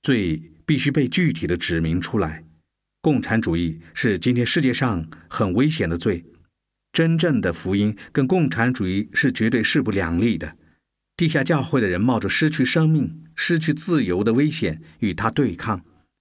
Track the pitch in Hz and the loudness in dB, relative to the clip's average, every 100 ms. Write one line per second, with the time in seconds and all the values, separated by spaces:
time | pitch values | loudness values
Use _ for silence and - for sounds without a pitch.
0 | - 120 90 80 - - - 139 143 143 | 2 0 0 -4 -8 -12 -2 0 0 0
1 | 127 - 170 - - 87 - 82 80 87 | 0 0 0 -2 -4 -4 -2 -2 0 -2
2 | - 110 85 78 - _ _ _ _ _ | -2 -2 -4 -6 -18 _ _ _ _ _
3 | 160 131 - 113 110 82 85 80 - - | 0 0 0 -2 0 -2 -2 -6 -12 -2
4 | 120 92 104 120 120 175 131 117 131 90 | -2 0 0 0 0 2 2 0 0 -2
5 | 80 - - - 101 92 151 156 90 85 | -6 -14 -12 -2 0 2 2 0 -2 0
6 | 113 87 - - _ _ _ _ _ - | -2 -4 -8 -20 _ _ _ _ _ 0
7 | 165 165 170 262 87 82 92 101 104 107 | 2 2 2 2 0 -4 -2 0 0 -2
8 | - - 131 185 147 113 117 127 92 98 | -4 -2 2 2 2 2 0 0 -2 -2
9 | 107 - - - 110 - - 156 110 98 | -2 -2 0 0 0 0 2 0 0 -2
10 | 82 85 117 92 - - _ _ _ _ | 0 0 0 0 -6 -14 _ _ _ _
11 | _ - 165 160 131 160 160 139 104 87 | _ -2 0 2 2 0 2 0 0 0
12 | 117 113 98 - 156 156 - 160 156 156 | 0 0 0 0 0 0 0 2 4 2
13 | 113 - - - - 165 160 151 - 160 | 0 -6 -14 -4 0 0 0 0 0 0
14 | 98 90 104 117 151 156 98 80 - - | 0 0 2 2 2 0 -4 -4 -12 -4
15 | 104 87 110 147 123 85 110 92 - _ | -4 -2 -2 0 0 -2 -4 -4 -6 _
16 | _ _ | _ _